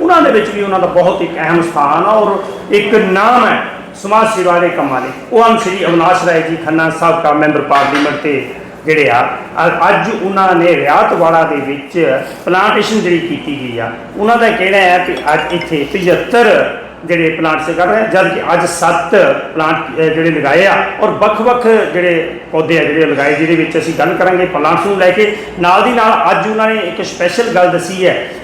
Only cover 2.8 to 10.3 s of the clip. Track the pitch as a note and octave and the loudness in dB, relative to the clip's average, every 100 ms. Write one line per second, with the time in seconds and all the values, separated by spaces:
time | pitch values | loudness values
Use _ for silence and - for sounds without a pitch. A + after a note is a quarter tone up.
2.8 | G#3 G#3+ F#3+ F#3 A3 B3 G#3+ - - - | 2 2 2 2 2 2 2 0 -6 -12
3.8 | - - G3 G#3+ A3 F#3 F3+ F3 F3 E3+ | -16 -14 0 2 2 0 2 2 0 0
4.8 | C#3+ C3 C3 - - A3 A#3 A3+ F#3+ F#3+ | -4 -4 -6 -10 0 2 4 2 0 -2
5.8 | E3+ E3+ E3 F3+ F3 E3 E3 E3 D#3 D#3+ | 0 2 2 2 0 0 -2 -4 -2 0
6.8 | D#3+ D#3+ E3 E3 D#3 D3 D3+ D3 C#3+ C#3 | 0 0 0 0 0 2 2 0 0 0
7.8 | C#3 C#3+ D3 C3+ D3+ C#3 B2 - - - | 2 0 -2 -2 -2 -4 -6 -12 -16 -8
8.8 | D#3 D#3 C3+ A#2+ B2+ - - - D#3+ C#3 | -2 2 2 2 0 -4 -8 -4 -2 0
9.8 | F3 G3+ G#3+ G#3 F#3 | 0 0 -2 -4 -2